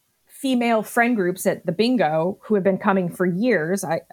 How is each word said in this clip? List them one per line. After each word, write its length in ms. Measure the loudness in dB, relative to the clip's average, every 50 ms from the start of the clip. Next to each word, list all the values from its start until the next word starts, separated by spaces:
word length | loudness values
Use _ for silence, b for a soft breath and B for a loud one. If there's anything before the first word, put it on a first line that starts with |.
| _ _ _ _ _
female 560 | _ -16 -6 -2 0 0 0 2 2 0 0 -2
friend 320 | 0 0 0 2 2 2
groups 300 | 0 0 -2 -2 0 -2
at 180 | -2 -2 -2 -4
the 60 | -6 -2
bingo 680 | 0 0 0 2 2 2 0 0 0 0 -2 -4 -6 -2
who 120 | 0 0
have 80 | 2 2
been 140 | 2 0 2
coming 300 | 0 0 2 2 0 -2
for 160 | -2 -2 0
years. 580 | 0 0 0 0 2 2 2 0 -2 -4 -4 -2
I, 160 | -4 -4 -4 -6 _